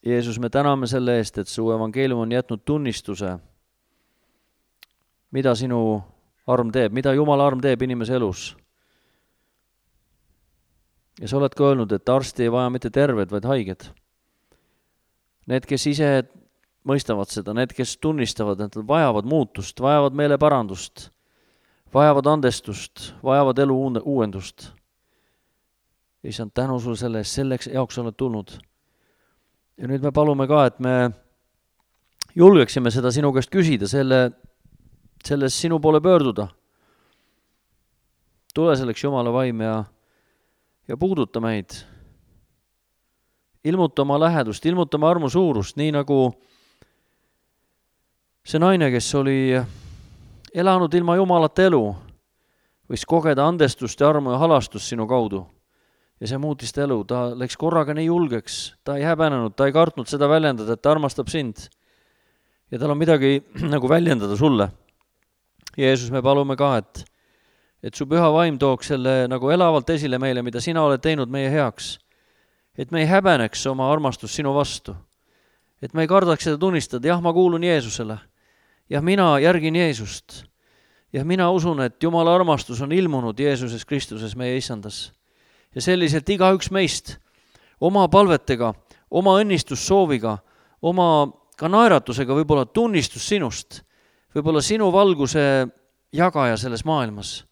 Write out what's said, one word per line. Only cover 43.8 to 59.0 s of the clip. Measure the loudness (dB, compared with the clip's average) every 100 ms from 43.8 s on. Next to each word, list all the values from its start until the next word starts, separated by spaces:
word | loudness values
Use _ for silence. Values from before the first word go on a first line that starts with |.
| 0 0
oma | 0 2
lähedust, | 2 2 -2 -2 -2
ilmuta | 0 -2 2
oma | 2
armu | 2 0
suurust, | 2 2 0 -4 -4
nii | -2 -2
nagu | 0 2 2 -2 _ _ _ _ _ _ _ _ _ _ _ _ _ _ _ _ _ _ _ _
see | -6 2
naine, | 4 4 2
kes | 2 0 0
oli | 0 0 2 0 -2 -12 -20 -20 -20 -20 -20 -20 -12
elanud | -2 2 2 2
ilma | 0 2 2
Jumalata | 2 2 2 2 4
elu, | 4 0 -6 -16 -20 _ _ _ _ _ _ _
võis | -10 -2
kogeda | 0 2 2 2
andestust | 2 0 0 -10 2
ja | 2
armu | 2 -2 0
ja |
halastust | 2 2 0 -10 -8
sinu | -6 -2
kaudu. | -2 -2 -6 -10 _ _ _ _ _ _ _
Ja | -8
see | -6
muutis | -6 -6 -8
ta | -4 -2
elu. | -2
Ta | -2 -4 -4 -6
läks | -10 -4
korraga | -2 0 0
nii | -2 0
julgeks. | 0 0 -4 -6 -12 -12 _ -8
Ta |
ei | -4